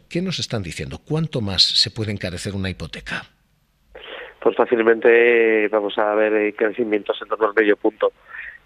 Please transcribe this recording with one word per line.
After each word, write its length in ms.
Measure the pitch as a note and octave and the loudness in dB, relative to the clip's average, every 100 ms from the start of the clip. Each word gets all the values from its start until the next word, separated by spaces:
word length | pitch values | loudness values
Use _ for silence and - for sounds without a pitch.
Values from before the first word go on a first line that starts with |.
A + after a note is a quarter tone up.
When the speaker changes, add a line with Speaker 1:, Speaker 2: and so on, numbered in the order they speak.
| - | -8
Speaker 1:
¿qué 100 | E3+ | -6
nos 180 | F#3 - | -4 -6
están 240 | A#2 A2+ | -6 -6
diciendo? 380 | E2+ - C#2+ D#2 | -8 -8 -10 -10
¿Cuánto 380 | - D3+ D#3+ C3+ | -6 -4 -2 -4
más 220 | G2+ F2+ | -2 2
se 280 | - - - | 2 2 -2
puede 220 | - G#2+ | -2 -6
encarecer 420 | G2+ F#2 F2 G#2 | -4 -6 -6 -6
una 140 | G2 F#2 | -4 -4
hipoteca? 540 | F2+ E2 - - - - _ _ _ _ _ _ - - - - - | -6 -10 -12 -10 -10 -10 _ _ _ _ _ _ -20 -16 -16 -16 -2
Speaker 2:
Pues 120 | A#2 | -2
fácilmente 1120 | G2 A#2 A#2+ A2+ A2+ A#2+ A#2 A#2+ A#2 A2+ A2 G#2 | 2 2 4 4 4 6 6 6 4 4 4 2
vamos 280 | G#2+ G2+ A2+ | 0 0 -2
a 180 | G#2+ | 0
ver, 200 | G#2+ G#2+ | 2 2
eh, 200 | G#2+ G#2 | 2 0
crecimientos 640 | G#2 A2 G2+ A2+ G#2 G2 G#2+ | 0 -2 0 -2 -2 -2 -8
en 60 | G#2 | -6
torno 180 | G#2+ A2 | -2 0
al 80 | |
medio 240 | G#2 G#2+ G2 | 2 2 2
punto. 340 | A2 G#2+ G2 - - - - - | 0 0 -4 -4 -20 -16 -16 -18